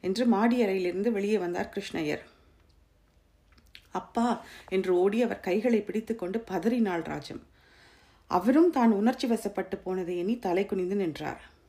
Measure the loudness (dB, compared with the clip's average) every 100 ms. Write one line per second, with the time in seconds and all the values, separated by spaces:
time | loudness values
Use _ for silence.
0 | -2 0 2 4 2 2 0 0 -2 -2
1 | -2 0 0 0 -2 -4 -6 -8 -8 -6
2 | -4 -6 -10 _ _ _ _ _ _ _
3 | _ _ _ _ _ _ _ -20 _ -12
4 | -6 -2 0 -2 -6 -20 -2 -2 2 4
5 | 4 2 0 -2 -2 0 2 2 0 -6
6 | -4 -6 -4 -6 -4 -2 0 0 0 0
7 | -6 -10 -10 -16 -18 _ _ _ -20 _
8 | _ _ _ 0 4 6 6 6 4 6
9 | 2 2 0 0 -2 -6 -6 -8 -6 -4
10 | -4 -4 -2 -2 0 0 0 -2 -2 0
11 | -2 -4 -8 -10 -16 _